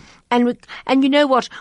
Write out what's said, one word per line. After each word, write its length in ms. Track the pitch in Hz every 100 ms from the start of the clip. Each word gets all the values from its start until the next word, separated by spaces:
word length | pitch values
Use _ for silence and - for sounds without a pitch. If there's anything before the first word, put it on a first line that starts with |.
| - - _
And 140 | 240 240
we, 120 | - - - -
and 180 | 269
you 60 | 269
know 160 | 285 294
what? 220 | 254 - -